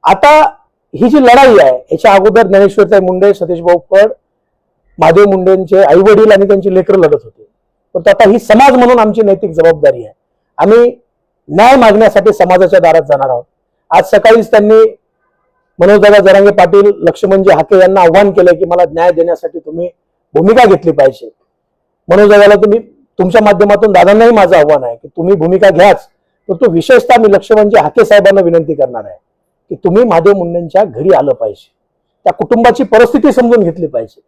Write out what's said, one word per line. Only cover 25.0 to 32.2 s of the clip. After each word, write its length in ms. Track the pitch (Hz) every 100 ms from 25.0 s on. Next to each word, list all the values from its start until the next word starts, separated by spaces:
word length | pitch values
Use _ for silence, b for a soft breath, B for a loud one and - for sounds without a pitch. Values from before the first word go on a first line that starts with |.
| 147
तुम्ही 260 | - 175 196
भूमिका 340 | 160 185 202
घ्याच, 360 | 180 196 - _ _ _ _ -
परंतु 220 | 175 240
विशेषतः 480 | 170 160 254 - 240
मी 120 | 220
लक्ष्मणजी 460 | 196 - 214 208 202
हाके 260 | 151 240
साहेबांना 360 | 220 208 196 196
विनंती 340 | 170 170 156
करणार 300 | 147 131 120
आहे 120 | 104 90 _ _ _ _ _
की 40 | 139
तुम्ही 200 | 196 185
महादेव 300 | 240 170 170
मुंडेंच्या 500 | 202 170 175 170 185
घरी 300 | 202 120 160 165
आलं 180 | 147
पाहिजे, 360 | 123 110 101 _ _ _ _ _ _